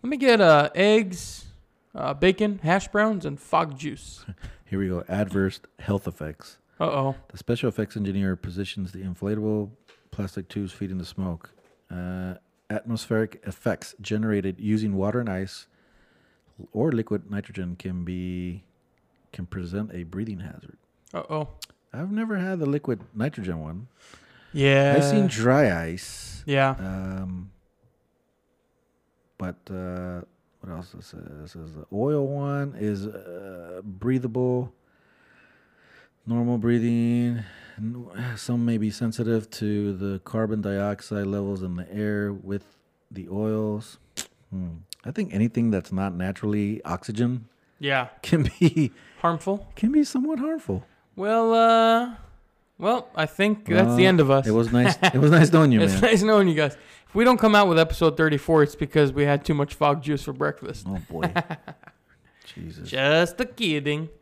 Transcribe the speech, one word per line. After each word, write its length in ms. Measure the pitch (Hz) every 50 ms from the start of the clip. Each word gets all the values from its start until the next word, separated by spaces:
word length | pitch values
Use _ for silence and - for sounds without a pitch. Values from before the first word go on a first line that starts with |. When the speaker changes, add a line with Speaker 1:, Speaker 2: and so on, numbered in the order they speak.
Speaker 1:
Let 80 | - 247
me 60 | 302
get, 240 | 262 269 262 233 214
uh, 300 | 196 165 156 147 147 - -
eggs, 680 | 170 190 208 214 226 220 185 180 170 - - - - - - - - _ _ _ _ _ _ _
uh, 160 | 131 127 135
bacon, 460 | 143 143 175 185 190 - 214 214 208 190 -
hash 240 | 156 175 196 - -
browns, 360 | - 208 214 220 220 185 151
and 140 | 147 139 139
fog 400 | - - - 165 170 156 139 131
juice. 460 | 139 156 - - - - - - - - 92 _ -
Speaker 2:
<laughs> 180 | - - - _
Here 160 | _ - 98
we 80 | 98 92
go. 160 | 90 87 - -
Adverse 520 | 87 101 104 95 90 98 95 95 - - - _ _ -
health 300 | - - 101 98 - 90
effects. 500 | 87 - 76 78 - _ - - - _ _ _ _ _
Speaker 1:
Uh-oh. 340 | - 165 - 139 135 135 135 - - _
Speaker 2:
The 100 | - -
special 300 | - - 120 120 - 120
effects 280 | - - 107 - -
engineer 380 | 110 101 98 95 98 98 95 92
positions 560 | 87 - 95 87 95 101 95 - 104 95 90
the 120 | - 95 95
inflatable 680 | 95 87 - 98 101 107 107 107 107 107 107 104 101 110 _ _ _ - _ _ _
plastic 380 | - - 101 92 - 101 90 _
tubes 240 | - 104 101 92
feeding 260 | - - 104 92 92 92
the 60 | 87
smoke. 460 | - - - 95 92 85 80 - - _ _ _ _ _ _ _ _
Uh, 460 | 87 90 90 90 92 92 92 92 92 - _ _ _ _ _ _
atmospheric 720 | 107 107 - 117 113 110 - - 117 110 110 104 - - -
effects 480 | 101 92 _ - 120 98 - - - - _
generated 580 | - - 107 107 110 110 107 101 92 95 92 -
using 380 | 107 104 107 107 110 107 98
water 240 | 95 95 101 107 123
and 80 | 120 110
ice 400 | 95 92 95 95 - - - _ _ _ _ _ _ _ _ _ _ _ _ _ _ _ _ _ _ - - -
or 180 | _ 107 127 165
liquid 400 | 135 113 110 - 104 101 - -
nitrogen 460 | 101 101 101 - 98 95 92 87 87
can 280 | 92 - 95 92 90 87
be, 600 | 85 90 90 90 90 90 90 90 90 87 95 _ _ _ _ _ _ _ _ _ _ _ _ _ _
can 140 | - - 90
present 460 | 87 - 98 90 85 90 101 107 107 92
a 80 | 87
breathing 380 | 87 82 87 95 110 113 101 90
hazard. 360 | 98 - - - - - - _ _ _ _ _ _ _
Speaker 1:
Uh-oh. 360 | - 170 - - 156 156 151 - - - - _ _ _ _ _
Speaker 2:
I've 180 | - 117 165 190
never 260 | 208 214 226 226 214 190
had 200 | 180 190 190 175
the 80 | 151
liquid 360 | 139 143 147 143 - 120 104 - _ _
nitrogen 460 | 107 117 151 - - 98 92 85 80
one. 260 | 78 78 82 95 120 127 _ _ _ - - - _ _ _ _ _ _
Speaker 1:
Yeah. 420 | - 147 139 139 139 139 139 143 143
Speaker 2:
I've 80 | 143 143
seen 240 | 139 214 214 202 180
dry 560 | 123 107 113 123 127 143 147 110 90 85 82
ice. 560 | 82 85 98 - - - - - - - - -
Speaker 1:
Yeah. 260 | - 139 139 135 135 131 -
Speaker 2:
Um, 720 | 95 95 95 95 95 95 92 95 95 92 92 90 90 98 _ _ _ _ _ _ _ _ _ _ _ _ _ _ _ _ _ _ _ _ _ _ _ _ _ _ _ _ _ _ _ _ _ _ _ _ _ _
but, 180 | 98 90 87 _ _ -
uh, 520 | 98 92 92 90 90 90 90 90 90 87 87 _ _ _ _ _ _ _
what 120 | - 92
else 220 | 87 80 87 90 -
it 100 | 85 -
says? 160 | - - 82 80 78 71 76 76
It 40 | 90
says 240 | - 85 80 80 78
the 120 | 76 76 _
oil 340 | 92 101 120 143 151 147 139
one 480 | 135 143 143 143 143 143 143 143 143 139 -
is, 280 | 104 107 104 98 98
uh, 720 | 110 104 95 98 90 87 90 98 98 92 87 85 82 90 92 98
breathable, 880 | 107 95 95 107 120 131 131 123 120 110 127 127 127 123 123 123 123 _ _ _ _ _ _ _ _ _ _ _ _ _ _ _ _ _ _ _ _ _ _ _ _ _ _ _ _ _ _ _
normal 320 | 110 117 120 120 120 123 117
breathing. 840 | 104 117 120 120 113 120 117 117 117 117 120 120 120 120 120 117 107 - - - - - -
N-, 300 | - 107 113 120 123 120 101 87 101 123 123 117
some 280 | 104 - - 120 120 117
may 140 | 117 117 110
be 120 | 107 107
sensitive 600 | 104 - 123 113 110 - 117 113 117 113 104 -
to 400 | - - 110 104 104 104 104 101 98
the 240 | 92 98 98 98 95
carbon 400 | _ - - 110 110 104 110 107
dioxide 640 | 101 101 101 98 101 104 101 98 - - 107 101 101
levels 360 | 98 101 101 101 98 101 95
in 140 | 92 90 87
the 160 | 87 90 82
air 400 | 95 104 107 107 104 104 104 101
with 320 | 101 98 - 95 101 101 _ _ _ _ _ _ _ _ _ _
the 180 | 113 98 87 82
oils. 680 | 92 101 107 110 110 110 107 107 104 104 110 - - _ _ _ _ - - _ _ _ _ _
Hmm. 180 | - 95 92 87 82 82 92 _ - _ _
I 60 | 120
think 240 | 143 - 104 87 -
anything 360 | 98 110 117 - 123 117 113
that's 220 | 107 95 87 -
not 220 | 95 92 95 98 87
naturally 680 | 87 92 95 98 - - 104 104 104 104 101 107 110 -
oxygen 600 | - 87 90 - - 107 107 120 120 127 120 110 _ _ _ _ _ _ _
Speaker 1:
Yeah. 300 | - 139 139 131 123 123 - _
Speaker 2:
can 280 | - - - 160 139 110 - -
be 340 | 175 160 - 165 151 117 - - - - _ -
Speaker 1:
Harmful? 480 | - 170 170 160 - 190 196 208 - - -
Speaker 2:
can 160 | - - 226
be 120 | 285 302 294
somewhat 340 | - - 262 254 302 320 240
harmful. 460 | 262 311 320 311 - - 196 - - _ _ _ _ _ _
Speaker 1:
Well, 360 | - 190 208 220 226 226 226 226
uh, 600 | 226 226 226 226 226 226 226 226 226 240 247 233 - - - - - _ _ _ _ _ _ _ _
well, 300 | 175 202 240 247 240 - -
I 120 | - 156
think 400 | 151 - - 196 208 214 208 -
that's 220 | - 170 - - 117 120
the 60 | 120
Speaker 2:
Well, 60 | 185 190
Speaker 1:
end 120 | 185 165
of 100 | 147 135
us. 160 | 135 135 135
Speaker 2:
it 40 | 110
was 200 | 107 113 117 113
nice, 240 | 120 120 123 - - -
Speaker 1:
<laughs> 40 |
Speaker 2:
it 160 | - 180 - 131
was 120 | 143 147
nice 220 | 165 165 165 151
knowing 200 | 165 160 156 143
you, 100 | 120 107
Speaker 1:
It's 100 | 101 98 95
Speaker 2:
man. 60 | 95
Speaker 1:
nice 200 | - 226 226 190
knowing 260 | 196 220 220 208 196 180
you 60 | 160
guys. 220 | 151 151 139 - - - - - - _ _
If 60 | -
we 100 | 202 233
don't 140 | 247 254 -
come 160 | 220 220 208
out 140 | 208 202 185
with 100 | 170 160
episode 380 | 160 160 - - 175 160 143
thirty-four, 460 | 156 160 156 151 139 - - 165 156 147
it's 100 | 139 -
because 380 | - 151 139 - 156 147 135
we 120 | 127 143 143
had 200 | 143 143 143 -
too 100 | - 156
much 200 | 143 143 143 -
fog 280 | - 151 143 143 160
juice 200 | 127 147 151 139 -
for 80 | -
breakfast. 540 | 135 127 147 147 143 - 131 - 120 - - 185
Speaker 2:
Oh, 100 | 190 - - _
boy. 240 | - - - 170 175 175 165 - 165 - _ - 156 _ - -
Speaker 1:
<laughs> 520 | _ _ _ _ _ _ _ _ _ _ _
Speaker 2:
Jesus. 420 | - - 87 85 82 80 - - -
Speaker 1:
Just 500 | - 131 135 143 151 160 175 170 175 -
a 40 | 254
kidding. 640 | 247 - - 233 175 156 147 139 147 147 151 160 151 - _